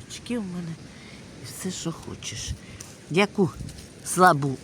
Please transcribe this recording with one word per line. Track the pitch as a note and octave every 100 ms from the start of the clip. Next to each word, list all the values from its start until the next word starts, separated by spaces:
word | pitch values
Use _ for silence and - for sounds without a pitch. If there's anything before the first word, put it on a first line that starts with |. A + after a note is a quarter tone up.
| -
очки | - - A#3+
в |
мене, | F#3+ F3 E3 D#3+ - - - - - -
і | -
все, | - F#3
що | - E3
хочеш. | - - - - - - - - - - - -
Яку | D#3+ G3+ - E3+ - - - - - -
слабу | F3 F#3 D3 C#3+ B2